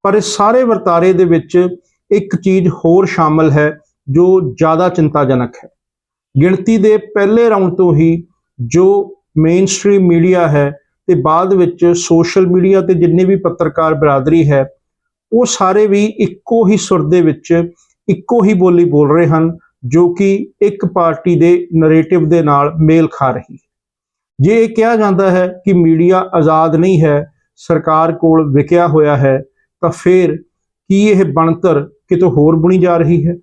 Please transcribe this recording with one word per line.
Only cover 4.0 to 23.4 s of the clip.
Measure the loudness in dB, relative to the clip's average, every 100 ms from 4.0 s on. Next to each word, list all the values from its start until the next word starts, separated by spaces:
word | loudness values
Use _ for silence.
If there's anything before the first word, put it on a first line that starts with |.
| -4
ਜੋ | 0 2 2 -2
ਜ਼ਿਆਦਾ | -2 -2 0 -2
ਚਿੰਤਾਜਨਕ | 0 -2 0 0 -2 -4 -10
ਹੈ। | -20 _ _ _ _ _ _ 0
ਗਿਣਤੀ | 0 0 -2 0
ਦੇ | 2 0
ਪਹਿਲੇ | -2 -4 0 2 0
ਰਾਊਂਡ | 0 -2 0
ਤੋਂ | 0
ਹੀ | 2 0 -2 -8 _ _ -12
ਜੋ | -4 0 2 0 -4 -14 _ -2
ਮੇਨਸਟ੍ਰੀਮ | 0 0 -2 -2 0 2 2
ਮੀਡੀਆ | 2 2 0 0
ਹੈ | 0 -2 -6 _ _ -2
ਤੇ |
ਬਾਅਦ | -2 0 -2 0
ਵਿੱਚ | 0 0 0 0
ਸੋਸ਼ਲ | 0 0 0 0 0 0
ਮੀਡੀਆ | 2 2 0
ਤੇ | 0
ਜਿੰਨੇ | 0 0 0
ਵੀ | 0 0
ਪੱਤਰਕਾਰ | -2 -4 -6 -2 -2
ਬਰਾਦਰੀ | 0 0 0 0 0 2
ਹੈ, | 0 -2 _ _ _ _ _ _
ਉਹ | -2 -2
ਸਾਰੇ | -2 0 0 2
ਵੀ | 0
ਇੱਕੋ | -2 -2 -6 -6 -4 0 2
ਹੀ | 0
ਸੁਰ | 0 -2 0
ਦੇ | 0
ਵਿੱਚ, | 0 -2 -2 -2 -2 _ _ _ -6
ਇੱਕੋ | -6 -2 0
ਹੀ | 0
ਬੋਲੀ | 2 2 2
ਬੋਲ | 2 0 2 0
ਰਹੇ | 0
ਹਨ, | 0 -2 -6 _ _ -4
ਜੋ | 0 0
ਕਿ | 0 -2 -2 -6 _
ਇੱਕ | -4 -2 -6
ਪਾਰਟੀ | -2 -2 -2 -2 2
ਦੇ | 2 0 0
ਨੈਰੇਟਿਵ | 0 2 2 2 -2 0
ਦੇ | 0
ਨਾਲ | 2 0 -2 0
ਮੇਲ | 2 2 0
ਖਾ | -2 -4
ਰਹੀ | -4